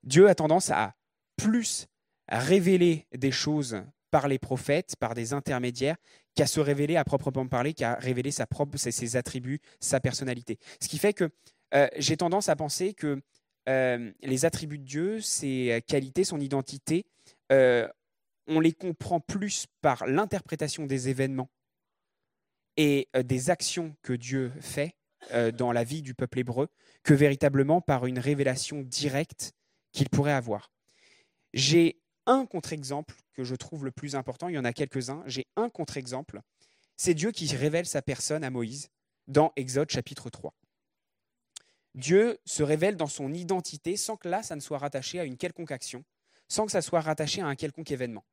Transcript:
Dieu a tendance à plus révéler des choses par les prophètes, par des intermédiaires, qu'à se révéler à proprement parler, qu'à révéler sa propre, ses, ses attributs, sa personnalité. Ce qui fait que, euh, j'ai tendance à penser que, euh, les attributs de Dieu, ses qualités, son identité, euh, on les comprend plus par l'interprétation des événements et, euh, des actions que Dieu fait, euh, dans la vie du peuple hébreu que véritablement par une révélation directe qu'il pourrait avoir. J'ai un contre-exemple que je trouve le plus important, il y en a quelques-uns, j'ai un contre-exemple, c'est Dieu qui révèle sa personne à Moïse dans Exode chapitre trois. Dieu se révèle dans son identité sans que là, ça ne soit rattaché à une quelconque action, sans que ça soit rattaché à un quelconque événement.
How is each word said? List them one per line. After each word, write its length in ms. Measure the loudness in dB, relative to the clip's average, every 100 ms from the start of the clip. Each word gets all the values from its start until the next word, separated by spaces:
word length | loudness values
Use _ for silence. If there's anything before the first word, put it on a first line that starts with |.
Dieu 260 | 6 10 10
a 60 | 10
tendance 340 | 4 4 4
à 260 | 0 0 -4 _ _ _ -2
plus 520 | 0 2 0 -6 -10 _ _ _ -6
révéler 800 | -2 4 4 6 6 6 2 -4
des 200 | -2 -2
choses 520 | 0 0 0 -2 -6 -10 _ _
par 160 | 2 2
les 100 | -2
prophètes, 580 | -2 -4 0 0 0 -6
par 180 | -6 -4
des 180 | -4
intermédiaires, 640 | -4 -2 -2 -2 -2 -2 -2 _ -20 _ 0
qu'à 100 | 2
se 140 | 2
révéler 360 | 2 2 2 2
à 80 |
proprement 440 | 2 -2 -2 -4 -2
parler, 260 | 0 -2
qu'à 220 | -2 -2 -2
révéler 360 | -2 -2 -2
sa 140 | -4 -6
propre, 320 | -2 -4 -2
ses, 140 | -4
ses 240 | -4 -2 -2
attributs, 440 | -2 -8 -6 -8 _ _
sa 200 | -2 0
personnalité. 600 | 0 -2 -4 -6 -8 -10 -10 -12
Ce 80 | -8
qui 120 | 0
fait 140 | 0
que, 160 | 2 -2 _ _ _ _
euh, 140 | 4 4 2
j'ai 180 | 0 2
tendance 320 | 2 2 2
à 80 | 0
penser 380 | -2 -2 -4
que, 280 | -2 -4 -4 -6 _ _ _ -2
euh, 440 | 2 2 0 -6 -10
les 240 | -4 0 0
attributs 320 | 0 -8 -12
de 80 | -8
Dieu, 340 | -4 -4 -4
ses 640 | -4 -4 -2 -2 0 0 0
qualités, 360 | 0 0 0
son 160 | 0 -2
identité, 680 | -2 -2 -4 -10 -2 -2 -2 _ -20 _ _
euh, 360 | 6 8 6 0 -8 _ _ _ _ -2
on 140 | 4
les 140 | 4
comprend 460 | 2 -8 -8 -4 -4
plus 460 | -2 -6 -4 -6 -8 _
par 240 | 0 0 0
l'interprétation 760 | 0 0 -4 -6 -6 -6 -6 -4
des 240 | -2 -2
événements 400 | -2 -2 -2 -8 _ _ _ _ _ _ _ _ _ _ _ _ 2
et, 320 | 4 4 2 -2
euh, 80 |
des 260 | 0 0 0
actions 460 | 0 -2 -4 -8 -10
que 100 | -6
Dieu 400 | -6 -4 -4 -4 -8
fait, 340 | -8 -6 -6 _ _ _ -4
euh, 180 | 0 0
dans 200 | 2 0
la 120 | 2
vie 200 | 0 -4
du 100 | -8
peuple 260 | -6 -4 -2
hébreu 300 | -2 -2 -4 _ _ _
que 100 | 6
véritablement 680 | 8 8 6 2 4 4 2
par 240 | 2 0 0
une 140 | -2
révélation 640 | 0 0 0 -2 -6 -8
directe 680 | -8 -4 -2 -2 -4 -8 -16 _ _ _ _
qu'il 180 | -4 0
pourrait 240 | 2 2
avoir. 380 | 0 -2 -6 -8 _ _ _ _ _ _ _ _
J'ai 460 | 0 4 6 4 0 _ _ 2
un 180 | 2 2
contre-exemple 720 | -8 -8 -10 -6 -8 -8 -20 _
que 100 | -10
je 120 | -8 -8
trouve 300 | -10 -10 -10
le 60 |
plus 240 | -8 -8 -6
important, 320 | -6 -8 -6
il 80 | -4
y 40 |
en 60 | -4
a 80 |
quelques-uns, 500 | -2 -4 -4 -6 -10 -8
j'ai 220 | -10 -6 -4
un 140 | -4
contre-exemple, 720 | -4 -8 -8 -8 -10 -10 -16 -18 _ _ _ _ -2
c'est 160 | 0
Dieu 180 | 2 0
qui 160 | -2 -4 0
révèle 300 | 0 0 -2
sa 160 | -4
personne 420 | -2 -4 -2 -2
à 60 | -2
Moïse 400 | -4 -4 -6 -16 _ _ _ 2
dans 260 | 4 4 0
Exode 340 | -2 -2 0
chapitre 400 | -4 -6 -14 -14
trois. 240 | -12 -14 _ _ _ _ _ _ _ _ _ _ -20 _ _ _ -10
Dieu 420 | 4 6 6 0 -6
se 160 | -2
révèle 340 | 2 4 2 2
dans 120 | -4
son 260 | -4 -6
identité 640 | -6 -2 -2 -2 -8 -6 -4
sans 200 | -6 -6
que 100 | -4
là, 160 | -4
ça 120 | -4 -12
ne 60 |
soit 160 | -8 -6
rattaché 420 | -4 -6 -6 -6
à 60 | -8
une 120 | -6
quelconque 340 | -8 -6 -10
action, 320 | -10 -10 -14 -16 _ _ _ _
sans 180 | -2 0
que 60 |
ça 100 | 0
soit 200 | 2 0
rattaché 400 | 0 -2 -2 -2
à 60 | -4
un 80 | -4
quelconque 360 | -6 -8 -8
événement. 340 | -6 -4 -8 _